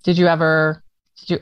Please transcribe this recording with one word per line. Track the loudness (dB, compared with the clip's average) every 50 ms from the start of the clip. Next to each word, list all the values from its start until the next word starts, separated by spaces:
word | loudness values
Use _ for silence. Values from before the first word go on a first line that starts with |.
| -4
did | -2 0 2
you | 2
ever, | 2 2 0 0 0 0 0 0 -2 -4 -6 -12 -20 _ _ _ _ _ -18
did | -10 -8
you | -6 -4